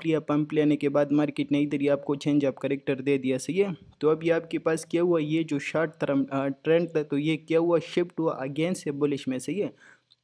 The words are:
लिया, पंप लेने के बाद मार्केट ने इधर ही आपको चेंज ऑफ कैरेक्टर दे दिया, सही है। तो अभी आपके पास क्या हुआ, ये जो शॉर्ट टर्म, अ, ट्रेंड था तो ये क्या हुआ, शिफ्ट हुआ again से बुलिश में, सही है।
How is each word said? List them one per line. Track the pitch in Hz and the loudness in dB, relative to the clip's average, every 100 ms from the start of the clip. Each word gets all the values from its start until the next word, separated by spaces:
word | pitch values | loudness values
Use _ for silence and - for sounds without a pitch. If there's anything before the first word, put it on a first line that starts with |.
| 160 | 0
लिया, | 156 | 0
पंप | 151 147 151 | 0 0 2
लेने | 151 151 147 | 2 2 2
के | 143 | 2
बाद | 143 143 | 2 2
मार्केट | 147 147 139 139 | 2 2 -2 0
ने | 143 | 0
इधर | 147 147 | 0 0
ही | 139 | 2
आपको | 143 - 143 | 0 0 -2
चेंज | 156 147 139 | 0 2 2
ऑफ | 127 | 0
कैरेक्टर | 135 139 - 131 | -4 -2 -2 -2
दे | 135 139 | 0 0
दिया, | 131 131 | 0 -2
सही | - 175 | 0 0
है। | 202 165 - _ | 0 -4 -14 _
तो | 147 | 0
अभी | 160 165 | 2 2
आपके | 165 165 160 | 0 -2 -4
पास | 160 160 - | -2 -2 -2
क्या | 170 | 0
हुआ, | 180 170 | 2 2
ये | 151 160 | 0 -2
जो | 156 143 | -2 -4
शॉर्ट | - 165 165 | -2 -2 -2
टर्म, | - 147 139 131 | -2 0 0 0
अ, | 135 139 | -2 -4
ट्रेंड | 135 156 165 170 | -2 -2 -2 0
था | 156 | -2
तो | 147 143 | -2 -2
ये | 151 156 | 0 -2
क्या | 160 160 | 0 0
हुआ, | 170 170 | 2 0
शिफ्ट | 160 - 175 - | 0 -2 -2 -2
हुआ | 160 - | -2 -2
again | 135 143 160 | -4 -2 -2
से | 151 156 | -2 -4
बुलिश | 143 147 139 - | -2 0 0 -4
में, | 131 | -4
सही | 131 185 | -4 -4
है। | 180 - - - _ _ | -4 -8 -20 -20 _ _